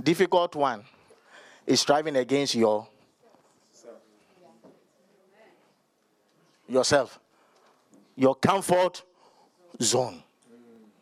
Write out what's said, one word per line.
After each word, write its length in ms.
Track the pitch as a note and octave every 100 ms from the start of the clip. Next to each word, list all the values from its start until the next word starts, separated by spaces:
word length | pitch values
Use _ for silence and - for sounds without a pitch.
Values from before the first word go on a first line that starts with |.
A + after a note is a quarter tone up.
difficult 540 | C3+ E3+ F3 F3+ F3 D3
one, 280 | C3+ G#2+ - _ _ _ _ - - - -
is 160 | C3
striving 340 | - D3 D#3 C3+
against 400 | A#2+ C#3 C#3 A#2
your, 320 | A2 G#2+ A2 _ _ _ _ _ _ _ _ _ A#2+ G#2+ A2 G#2 _ F3 F3 A2+ A2 _ _ _ _ _ _ A3 G3+ _ _ _ _ _ _ _ _ _ _ _ -
yourself, 500 | B2+ A#2+ C#3+ A#2 - _ _ _ _ _ _ _ _ _ -
your 180 | C3
comfort 680 | - F3 F#3+ F3 F3+ F3+ - - _ _ _ _ _ _ -
zone. 420 | A2+ B2 B2 E2 _ _ _ - - - - _